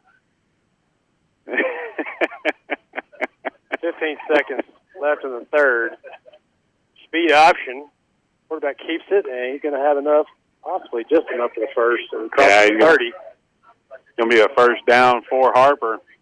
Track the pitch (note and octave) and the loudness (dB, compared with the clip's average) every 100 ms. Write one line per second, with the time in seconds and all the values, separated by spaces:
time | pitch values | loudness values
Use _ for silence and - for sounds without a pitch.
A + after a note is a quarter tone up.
0 | _ _ _ _ _ _ _ _ _ _ | _ _ _ _ _ _ _ _ _ _
1 | _ _ _ _ - - B4+ A#4+ A#4 - | _ _ _ _ -8 -6 -4 -6 -12 -12
2 | - - - - D3+ - - - _ - | -12 -6 -6 -6 -10 -10 -12 -14 _ -18
3 | - - - _ - - _ C3+ E3+ - | -18 -12 -12 _ -14 -14 _ -8 -8 -6
4 | D#3 C#3+ - D3 - B2+ - _ _ - | -8 -8 -2 -2 -2 -8 -12 _ _ -6
5 | C#3+ D3 C3+ A#2+ A#2+ D3+ C#3 A#2+ A2+ A2+ | -4 -4 -6 -12 -4 0 2 0 -4 -10
6 | - - _ _ _ _ _ _ _ _ | -20 -20 _ _ _ _ _ _ _ _
7 | _ E3 E3 D3 E3 F3 C3 C3 D3 _ | _ -2 2 6 6 4 -4 -14 -16 _
8 | _ _ _ _ _ D#3 C#3+ - - E3 | _ _ _ _ _ -6 -6 -6 -10 -10
9 | - G3 - B2 B2 C#3 D3+ C3+ D3 C#3+ | -2 -2 -2 -8 -8 -8 -8 -2 0 0
10 | D3 D3+ D3+ _ _ _ D#3 F#3 - A#2 | 0 0 0 _ _ _ -10 -10 -8 -10
11 | A2+ D#3+ - A#2+ A#2+ A2+ G#2+ B2 A#2+ A#2 | -2 -2 -2 -6 -6 -6 -6 -2 -2 -2
12 | - A2 A2 - G2+ G#2 G#2 G#2+ G#2+ A#2 | -6 -12 -4 2 4 6 4 4 4 4
13 | A#2+ - - - _ _ _ _ _ - | 0 -10 -20 -20 _ _ _ _ _ -20
14 | _ - A#2 A2+ G#2 - A#2+ A2+ - B2 | _ -4 2 4 4 4 2 2 2 4
15 | B2+ A#2+ - C3 B2+ B2 C#3 C#3+ A2+ G#2+ | 4 2 -2 0 2 4 4 2 -4 -6
16 | - _ | -12 _